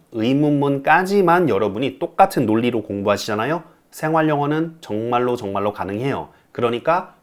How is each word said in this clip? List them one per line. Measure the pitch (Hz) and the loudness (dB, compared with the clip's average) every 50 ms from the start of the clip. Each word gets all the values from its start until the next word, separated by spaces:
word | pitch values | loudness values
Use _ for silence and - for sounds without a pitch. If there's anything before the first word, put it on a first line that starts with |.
| _ _ | _ _
의문문까지만 | - 117 110 120 135 143 151 147 147 143 139 143 139 139 139 151 156 175 185 185 202 202 190 170 170 180 180 143 | -6 -4 0 0 2 2 2 2 2 2 0 0 -2 0 2 2 2 4 2 2 2 2 4 4 4 4 4 2
여러분이 | 104 98 107 101 95 107 139 127 - - | 2 2 0 0 -2 -2 -4 -4 -4 -6
똑같은 | 170 170 - - 196 - - - - | -8 -4 2 4 4 4 4 2 2
논리로 | 104 107 113 113 123 117 113 104 | 2 2 2 2 0 -2 -2 -4
공부하시잖아요. | - 101 101 98 104 101 101 - - 107 107 113 135 160 170 165 - _ _ _ _ | -6 -6 -2 0 0 0 0 -2 -4 -2 -2 -2 -2 -4 -4 -6 -10 _ _ _ _
생활 | - - - 156 160 160 156 156 | -10 -6 -4 0 0 2 2 2
영어는 | 151 143 143 143 151 156 165 165 165 - | 0 0 0 0 0 -2 -2 -4 -8 -12
정말로 | - - 107 107 113 120 123 120 123 123 123 | -10 -6 -6 -4 -2 0 0 0 2 0 -2
정말로 | 117 113 98 98 101 98 104 104 | -2 -4 -4 -4 -2 -2 -2 -2
가능해요. | - 95 92 101 104 127 139 120 87 78 - - _ _ _ - | -4 -6 -6 -4 -4 -4 -4 -4 -4 -8 -12 -16 _ _ _ -4
그러니까 | - 117 117 120 117 - 156 165 180 202 - - _ | -2 -2 -2 -2 -2 -2 -2 -2 -2 -4 -8 -14 _